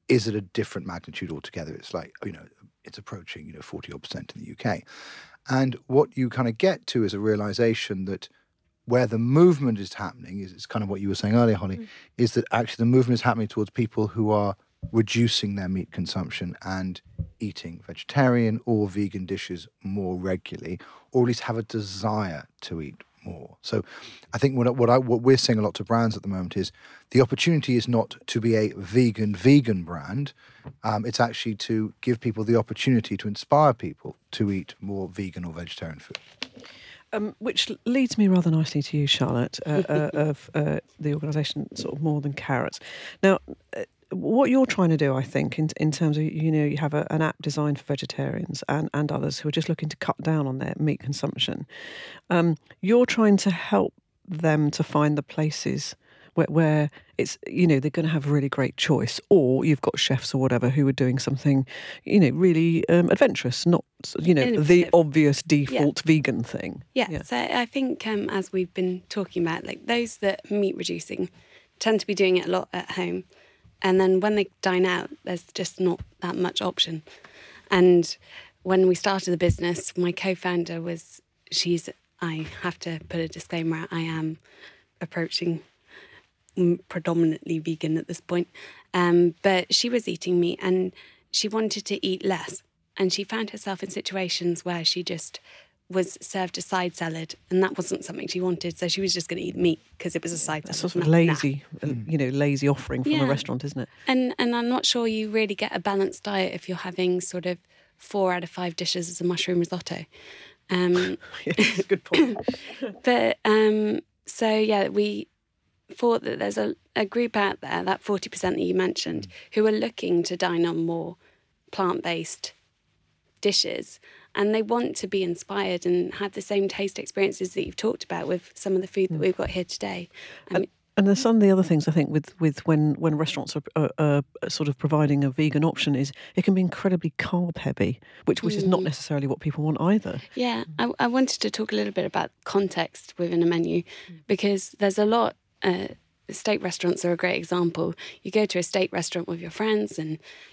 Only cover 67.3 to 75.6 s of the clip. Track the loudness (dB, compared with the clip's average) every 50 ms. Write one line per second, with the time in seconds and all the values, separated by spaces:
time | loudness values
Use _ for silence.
67.3 | -2 -2 -2 0 0 -2 -2 -2 -2 -2 -2 -2 -4 -4 -4 -4 -4 -4 -4 -2
68.3 | -2 -4 -4 -2 -2 -4 -4 -2 -4 -2 -2 -2 -2 -4 -8 _ -6 -6 -6 -4
69.3 | -2 -2 -2 -2 -2 -4 -6 -10 -12 -10 -4 -2 -2 0 0 -2 -6 -2 -2 -2
70.3 | -2 -2 -4 -4 -2 0 0 0 -2 -4 -6 -6 -6 -6 -8 -8 -6 -6 -6 -6
71.3 | -8 -16 _ _ -20 -20 _ _ _ _ 0 2 2 2 0 -2 0 2 4 4
72.3 | 4 2 2 0 -2 -2 -2 -4 -8 -8 -8 -6 -6 -6 -4 -4 -4 -6 -8 -12
73.3 | -20 _ _ _ _ _ _ -20 _ _ 0 2 4 6 6 6 4 4 4 2
74.3 | 2 0 0 -2 _ _ -2 0 2 2 2 2 2 -2 -4 -8 -14 -12 _ -8
75.3 | -8 -8 -10 -12 _ -8